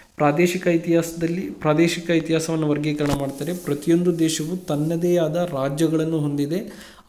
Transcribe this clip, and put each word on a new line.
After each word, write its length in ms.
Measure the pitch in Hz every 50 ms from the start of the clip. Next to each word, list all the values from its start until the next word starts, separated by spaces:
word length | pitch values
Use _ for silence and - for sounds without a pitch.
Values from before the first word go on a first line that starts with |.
| - _ _
ಪ್ರಾದೇಶಿಕ 500 | - 151 147 151 175 175 175 175 185 -
ಇತಿಹಾಸದಲ್ಲಿ, 760 | 180 170 165 165 170 165 165 165 165 - 170 165 160 170 185
ಪ್ರಾದೇಶಿಕ 680 | 202 - - - - 156 151 156 170 170 170 175 - -
ಇತಿಹಾಸವನ್ನು 580 | 170 160 156 165 160 160 160 - 165 160 156 151
ವರ್ಗೀಕರಣ 440 | 147 147 147 151 147 - 147 143
ಮಾಡ್ತಾರೆ. 420 | 139 143 139 135 - - 147 160 180
ಪ್ರತಿಯೊಂದು 640 | 175 - 151 143 143 - 170 165 175 175 180 165 160
ದೇಶವು 380 | 160 156 156 - 151 160 185
ತನ್ನದೇ 600 | 180 - - 147 143 151 160 170 165 175 175 175
ಆದ 320 | 175 160 156 156 175 175 -
ರಾಜ್ಯಗಳನ್ನು 680 | 139 135 135 139 147 156 165 156 160 156 160 160 160 156
ಹೊಂದಿದೆ. 760 | 147 147 143 143 143 143 165 196 226 208 - - - - - - -